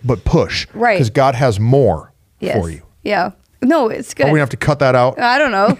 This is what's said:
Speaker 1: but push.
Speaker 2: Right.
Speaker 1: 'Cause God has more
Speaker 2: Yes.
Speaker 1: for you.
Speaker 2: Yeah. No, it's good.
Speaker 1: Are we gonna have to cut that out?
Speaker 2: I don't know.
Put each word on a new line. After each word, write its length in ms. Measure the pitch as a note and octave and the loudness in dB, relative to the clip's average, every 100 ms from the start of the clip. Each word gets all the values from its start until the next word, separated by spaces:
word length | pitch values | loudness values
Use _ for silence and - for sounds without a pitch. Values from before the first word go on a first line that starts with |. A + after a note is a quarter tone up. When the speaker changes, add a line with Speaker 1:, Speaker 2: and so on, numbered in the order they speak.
| B2 | -4
Speaker 1:
but 180 | G#2+ | -4
push. 440 | - E3 - - - | 0 0 0 -4 -10
Speaker 2:
Right. 240 | G#3+ A#3+ F#3+ | -2 0 0
Speaker 1:
'Cause 100 | A2+ | 0
God 260 | C#3+ C3+ B2 | 2 0 2
has 240 | C3+ G2+ | 0 0
more 540 | A2+ C#3 A2+ D#2 - _ _ - | 2 2 2 0 -8 _ _ -10
Speaker 2:
Yes. 160 | F#3+ A2+ | -4 -4
Speaker 1:
for 80 | E2+ | -4
you. 120 | D2+ - _ | -10 -20 _
Speaker 2:
Yeah. 280 | D#3 E3+ F#3 - _ - | -4 -2 -4 -8 _ -4
No, 280 | B3+ E4 A3+ | 0 2 0
it's 240 | - - | -4 -8
good. 100 | - | -2
Speaker 1:
Are 40 | D3 | 0
we 60 | |
gonna 80 | D3+ | 2
have 80 | C3+ | 0
to 80 | - | -2
cut 220 | - D3 | -2 0
that 160 | C3+ B2+ | 2 2
out? 240 | B2+ B2+ | 2 0
Speaker 2:
I 180 | A#3+ C4+ | 0 0
don't 140 | C#4+ | 0
know. 260 | G3 G#3 | 0 0